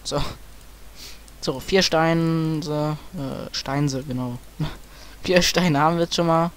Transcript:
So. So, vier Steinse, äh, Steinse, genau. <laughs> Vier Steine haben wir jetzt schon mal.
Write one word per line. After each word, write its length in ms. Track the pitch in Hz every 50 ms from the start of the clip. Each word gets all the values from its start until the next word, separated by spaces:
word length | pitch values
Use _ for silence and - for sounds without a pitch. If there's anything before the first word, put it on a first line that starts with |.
| -
So. 180 | - 143 143 143 - - - - - - - - - - - - - - - - - - - - - - -
So, 180 | - - 139 131
vier 220 | - - 190 190
Steinse, 1160 | 185 - - 160 160 165 165 165 165 165 160 165 160 160 160 156 143 147 151 151 151 151 151 147 - - -
äh, 400 | 180 139 135 131 - - - -
Steinse, 500 | - - - 135 143 147 143 135 131 135
genau. 340 | 151 123 123 127 123 123 131 - - - -
<laughs> 80 | 156 151 - - - - - - - - - - -
Vier 180 | - 185 180
Steine 380 | 175 - - 175 180 180 147 139
haben 180 | 151 160 170
wir 60 | 170 170
jetzt 120 | 170 -
schon 120 | - 170
mal. 240 | 170 165 165 170 175 -